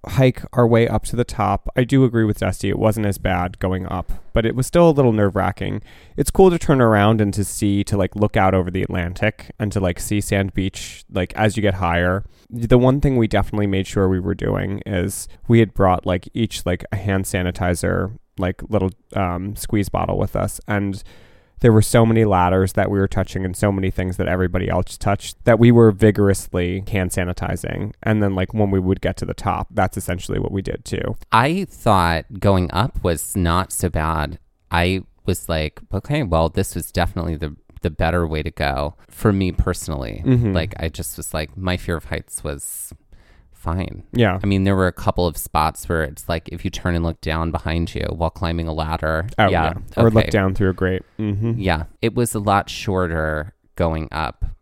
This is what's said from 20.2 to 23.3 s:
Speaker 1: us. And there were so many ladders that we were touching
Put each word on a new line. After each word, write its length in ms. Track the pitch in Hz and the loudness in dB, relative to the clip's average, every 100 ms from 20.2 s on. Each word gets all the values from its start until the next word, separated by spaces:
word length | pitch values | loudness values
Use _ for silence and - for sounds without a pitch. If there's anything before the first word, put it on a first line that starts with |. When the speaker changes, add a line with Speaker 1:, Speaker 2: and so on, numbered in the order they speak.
| 101 98 | -2 -2
Speaker 1:
us. 240 | 98 - - | -4 -6 -4
And 340 | 104 101 95 - - - - _ - | -2 -2 -6 -12 -20 -20 -20 _ 4
there 120 | 123 | 6
were 80 | 110 | 6
so 240 | 107 120 | 6 4
many 220 | 113 113 110 | 6 4 4
ladders 480 | 92 90 95 95 | 4 4 4 2
that 160 | - 95 | 0 0
we 80 | 101 | 0
were 100 | 95 | 0
touching 340 | - 92 | 0 -4